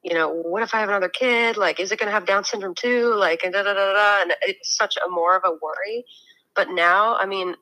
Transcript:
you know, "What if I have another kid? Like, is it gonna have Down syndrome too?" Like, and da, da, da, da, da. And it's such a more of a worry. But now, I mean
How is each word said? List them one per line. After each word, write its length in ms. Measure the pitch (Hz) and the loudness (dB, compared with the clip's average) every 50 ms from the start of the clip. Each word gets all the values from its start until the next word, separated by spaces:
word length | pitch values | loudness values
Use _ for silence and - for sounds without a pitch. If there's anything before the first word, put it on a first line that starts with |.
you 120 | _ 180 170 | _ 0 0
know, 140 | 165 156 - | 0 0 0
"What 320 | 160 165 165 170 175 214 | -2 -4 -4 -4 -2 -2
if 120 | 226 220 226 | -2 -2 -2
I 60 | 220 | -2
have 80 | 214 196 | 0 0
another 200 | 208 202 185 180 | 0 0 0 -2
kid? 460 | - - 254 247 240 233 233 233 226 | -2 0 0 2 2 2 2 0 0
Like, 220 | 214 196 170 151 - | 0 0 0 0 -2
is 120 | 185 190 | -4 -4
it 60 | 214 214 | -2 -4
gonna 120 | 226 208 | -2 -2
have 140 | 208 214 185 | -2 -2 0
Down 180 | 202 196 202 196 | 2 0 0 0
syndrome 300 | - - 214 196 190 175 | -2 -6 -6 -6 -8 -6
too?" 400 | - - 240 247 240 233 240 226 | -4 -2 0 2 2 2 2 2
Like, 300 | 208 196 165 165 165 - | 2 2 2 0 0 -2
and 80 | 185 | -2
da, 100 | 180 202 | -2 0
da, 120 | 196 202 202 | 0 0 0
da, 120 | 196 196 | 0 0
da, 60 | 196 196 | 2 2
da. 280 | 208 208 208 202 202 | 4 4 4 4 2
And 120 | 185 175 - - | 2 0 -2 -2
it's 340 | 170 190 190 _ - - - | -2 -4 -4 _ -6 -6 -2
such 200 | - 220 202 - | -2 -2 -2 -2
a 120 | 185 175 175 | -4 -4 -4
more 260 | 180 170 165 175 185 | -2 0 2 4 4
of 60 | 185 185 | 4 2
a 80 | 180 165 160 | 0 -2 -2
worry. 420 | 156 156 156 175 185 208 220 240 247 _ - - - _ - _ _ _ _ | -6 -8 -6 -8 -8 -6 -6 -8 -10 _ -20 -20 -20 _ -20 _ _ _ _
But 160 | 196 196 - | -2 -2 0
now, 460 | 370 175 170 175 175 196 214 226 233 | 0 2 4 4 4 4 4 2 2
I 100 | - 196 | 0 -2
mean 300 | 196 196 190 185 180 170 _ | -2 -4 -4 -4 -6 -8 _